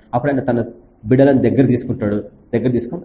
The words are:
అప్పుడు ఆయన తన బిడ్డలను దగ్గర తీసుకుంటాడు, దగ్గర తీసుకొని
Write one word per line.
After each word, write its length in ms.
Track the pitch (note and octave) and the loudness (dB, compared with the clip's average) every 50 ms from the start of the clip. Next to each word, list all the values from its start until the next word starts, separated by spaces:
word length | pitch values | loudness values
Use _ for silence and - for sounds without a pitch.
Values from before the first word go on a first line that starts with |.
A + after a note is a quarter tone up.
| _ - A#2+ | _ -6 -6
అప్పుడు 180 | B2 C3 C#3+ C#3 | -4 -2 -2 -2
ఆయన 80 | C3 | -2
తన 240 | - B2 A#2 A#2+ A2+ - - - - _ _ _ - | -2 -2 -2 -2 -4 -6 -10 -20 -20 _ _ _ -2
బిడ్డలను 380 | G#2+ B2+ C3 C3+ C#3+ C3+ B2 A2 | 0 4 4 6 6 4 4 2
దగ్గర 240 | A2+ - A#2+ C3+ | 2 2 2 2
తీసుకుంటాడు, 500 | A#2 A#2+ G#2+ - - A2 - G#2+ G#2 G#2 G#2 - - - - _ - - | 2 2 0 -2 -4 -6 -4 -4 -4 -4 -4 -6 -10 -16 -20 _ -6 -4
దగ్గర 160 | A#2 A2+ B2+ | -2 -2 0
తీసుకొని 320 | A#2+ A2+ A2+ - E3 F3+ | -2 -2 -4 -6 -10 -12